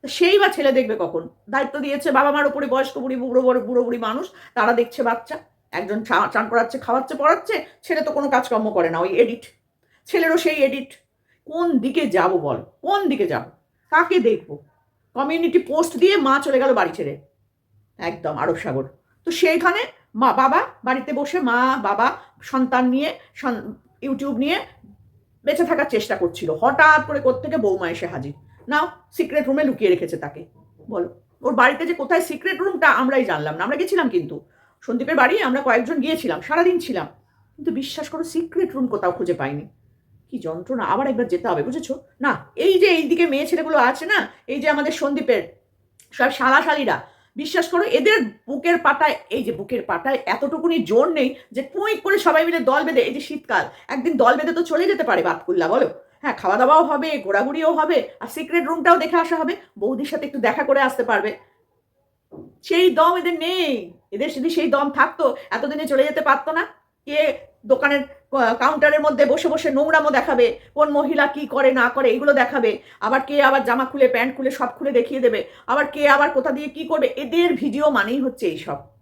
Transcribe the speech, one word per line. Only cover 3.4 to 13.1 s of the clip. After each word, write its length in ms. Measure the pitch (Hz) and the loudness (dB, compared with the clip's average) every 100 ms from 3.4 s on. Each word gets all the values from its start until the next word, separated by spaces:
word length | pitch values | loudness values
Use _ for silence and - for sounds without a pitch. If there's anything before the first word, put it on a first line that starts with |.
বুড়ো, 180 | 254 247 | 4 2
বুড়ো 240 | 214 247 | 2 0
বুড়ি 140 | 240 240 | 0 -2
মানুষ, 280 | 220 240 370 - - | -4 -4 -8 -14 -8
তারা 180 | - 220 | 0 2
দেখছে 300 | 240 240 - | 2 0 -2
বাচ্চা, 360 | 240 233 - 311 _ _ _ | -2 -2 -6 -14 _ _ _
একজন 320 | 165 190 208 | -8 -6 -6
চা-, 240 | 220 175 202 | 0 0 2
চান 160 | 208 220 | -2 0
করাচ্ছে, 300 | 233 233 262 | 0 -2 -6
খাওয়াচ্ছে, 360 | - 254 262 | -2 -2 -2
পড়াচ্ছে, 500 | 277 294 381 - 381 - _ | 0 2 2 0 -6 -6 _
ছেলে 180 | - 311 | -4 -2
তো 120 | 302 | -2
কোনো 180 | 294 285 | -2 0
কাজকর্ম 400 | 254 254 220 214 | 0 0 -2 0
করে 200 | 196 165 | 0 0
না, 80 | 165 | 0
ওই 100 | 185 | -2
এডিট, 380 | - 233 233 - _ _ _ _ _ - | 2 2 0 -14 _ _ _ _ _ -4
ছেলেরও 300 | - 320 339 | 0 2 2
সেই 180 | 330 | 0
এডিট। 340 | 302 269 269 254 - _ _ _ _ | 2 0 0 -10 -20 _ _ _ _
কোন 340 | - 320 349 269 | -10 -2 0 0
দিকে 280 | 254 330 269 | 0 -2 0
যাবো 320 | 185 175 185 | 2 2 0
বল, 180 | 143 - - _ | -2 -6 -8 _
কোন 260 | 294 403 | -2 0
দিকে 180 | 359 | 0